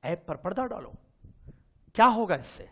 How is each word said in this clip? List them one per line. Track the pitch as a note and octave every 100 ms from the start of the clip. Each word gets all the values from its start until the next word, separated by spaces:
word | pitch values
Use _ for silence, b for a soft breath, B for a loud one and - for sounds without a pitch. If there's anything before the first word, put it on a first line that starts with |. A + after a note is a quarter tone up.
ऐब | B2+ E3+ -
पर | D#3
पर्दा | F3+ G3 B3+
डालो। | - A#2+ - - _ - - - - _ _ -
क्या | - A#3
होगा | A3+ G#3+ D3
इससे? | - - -